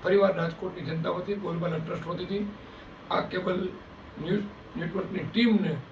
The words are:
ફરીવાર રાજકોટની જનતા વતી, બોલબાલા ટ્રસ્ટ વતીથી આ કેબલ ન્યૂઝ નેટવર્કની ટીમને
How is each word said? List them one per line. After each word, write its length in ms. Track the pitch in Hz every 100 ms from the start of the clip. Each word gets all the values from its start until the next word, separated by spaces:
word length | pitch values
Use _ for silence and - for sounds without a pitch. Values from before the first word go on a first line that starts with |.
ફરીવાર 320 | 180 202 196 170
રાજકોટની 500 | 165 - 185 180 160
જનતા 260 | 165 170
વતી, 240 | 175 185 202
બોલબાલા 440 | 180 170 170 160
ટ્રસ્ટ 260 | 160 170 165
વતીથી 360 | 175 180 202 208 - - - - - -
આ 120 | 180
કેબલ 380 | 175 - 180 92 - - - - - -
ન્યૂઝ 240 | 160 208 202 - - 156
નેટવર્કની 500 | 170 190 175 185 -
ટીમને 460 | 214 233 208 170 139 -